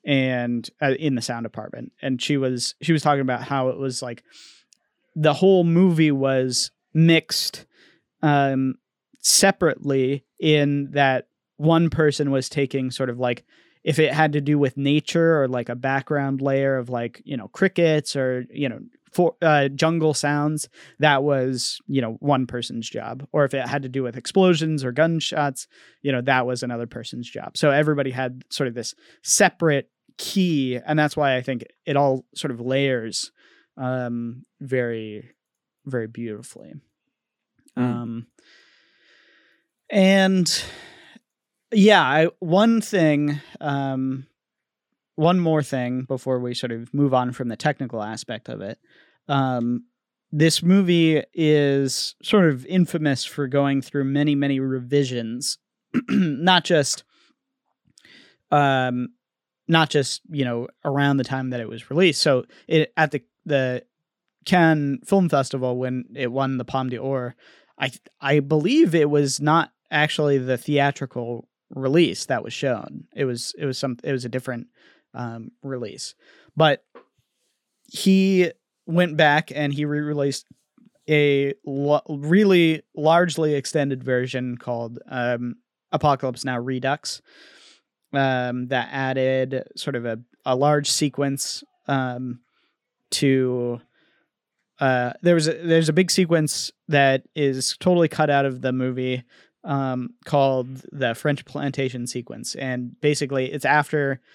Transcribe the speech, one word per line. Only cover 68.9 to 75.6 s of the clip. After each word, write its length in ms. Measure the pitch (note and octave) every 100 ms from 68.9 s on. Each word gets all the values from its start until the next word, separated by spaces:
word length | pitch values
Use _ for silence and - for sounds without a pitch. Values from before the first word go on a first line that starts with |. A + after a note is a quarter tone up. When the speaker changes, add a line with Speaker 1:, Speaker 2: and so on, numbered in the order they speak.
Speaker 1:
it 160 | E3 D3
was 300 | D3 C#3+ -
not 320 | D3 E3 - _ _
actually 480 | D3+ D3+ - D3 C#3
the 180 | B2+ B2
theatrical 920 | - C#3+ C#3 - C3+ B2+ A#2 A#2+ _ _ _
release 560 | C3 C3 D#3+ D3 - -
that 180 | B2
was 80 | -
shown. 560 | - C#3 A2+ - - -
It 100 | -
was, 300 | C3+ A#2+ - -
it 80 | C#3
was 100 | B2+
some, 200 | C3+ A#2+
it 80 | D3
was 120 | C3+
a 40 | B2
different, 400 | B2+ - A#2+ - _ _ _ _
um, 360 | A#2+ A#2+ A#2 A2+ _